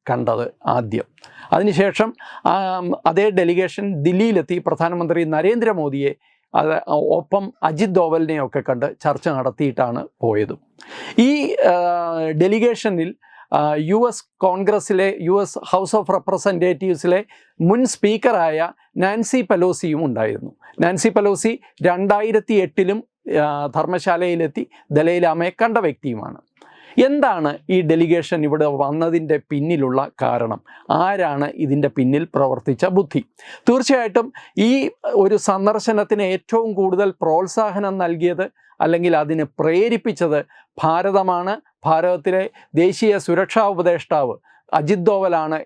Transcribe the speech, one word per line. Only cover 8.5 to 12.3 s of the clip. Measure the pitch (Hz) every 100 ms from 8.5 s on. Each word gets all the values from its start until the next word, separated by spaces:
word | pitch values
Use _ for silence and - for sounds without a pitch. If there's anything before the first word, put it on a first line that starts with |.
| 143 131
കണ്ട് | 123 139 -
ചർച്ച | 156 135 170
നടത്തിയിട്ടാണ് | 135 127 - 143 123 123 120 - -
പോയത്. | 117 107 104 - _ _ - - - -
ഈ, | 254 294 269 587 -
ആ, | 175 175 175 170 165 160